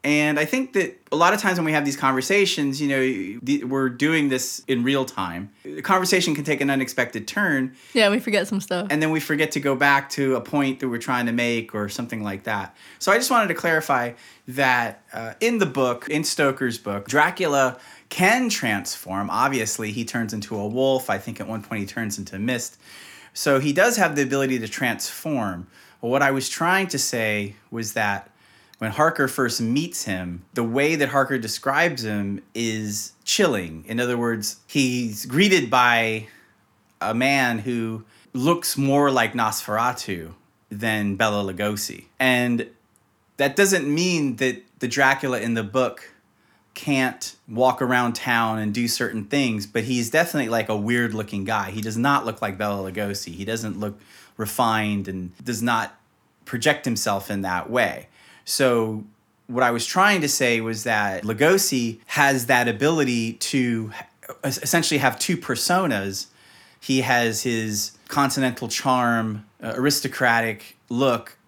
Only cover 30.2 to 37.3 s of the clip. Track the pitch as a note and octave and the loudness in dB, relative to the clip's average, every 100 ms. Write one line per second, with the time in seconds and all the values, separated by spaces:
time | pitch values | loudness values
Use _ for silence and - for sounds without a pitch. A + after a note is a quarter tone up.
30.2 | F2+ E2+ - - A#2 B2 D3 D#3+ C3+ C#3 | -6 -10 -8 -4 -2 2 2 2 2 2
31.2 | C3+ C3+ A2 - C#3 C#3 E3+ C3+ A2+ G#2 | 2 -2 -4 -4 -2 2 0 0 -4 -2
32.2 | G2 G2+ - A2+ A#2 A2 G#2+ G#2 - _ | -2 -6 -8 -4 -2 -2 -4 -6 -8 _
33.2 | - - F#3 G#2+ F2 D#2+ E2 A#2 B2 A#2+ | -4 2 2 2 -4 -10 -6 -2 0 0
34.2 | A#2+ A#2 G#2 - _ D3 B2+ B2 A#2 G#2 | 0 -2 -4 -10 _ 0 2 0 -4 -6
35.2 | B2+ C3 G3+ F#3 B2 B2+ B2 A#2 A2+ A2 | -2 4 6 4 4 4 6 4 2 -2
36.2 | G#2+ - _ _ _ _ _ _ G2+ A2+ | -8 -20 _ _ _ _ _ _ -2 0
37.2 | C3 | 2